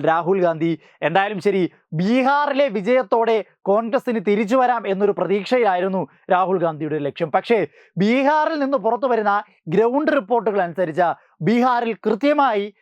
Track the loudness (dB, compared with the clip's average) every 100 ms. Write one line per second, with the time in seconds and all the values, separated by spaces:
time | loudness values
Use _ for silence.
0 | 2 0 0 2 0 0 -2 -4 -8 _
1 | 0 0 0 -2 -2 0 -2 -6 _ -4
2 | 0 2 2 0 0 0 0 -2 0 0
3 | 2 0 2 0 -2 _ -2 0 0 -4
4 | -2 -4 0 0 0 2 2 0 -4 0
5 | 0 0 -2 -2 0 0 2 0 0 -2
6 | -6 _ -2 0 2 0 -2 -4 -6 -4
7 | -6 -6 -2 -2 2 0 0 _ _ 0
8 | 2 2 2 2 0 -2 -2 -2 -2 -2
9 | 0 0 0 -2 -4 _ -2 0 2 0
10 | 0 0 0 -2 0 -2 -2 -2 -4 0
11 | -2 -2 _ -6 0 2 2 0 -2 -4
12 | -4 0 0 2 0 0 -6 -12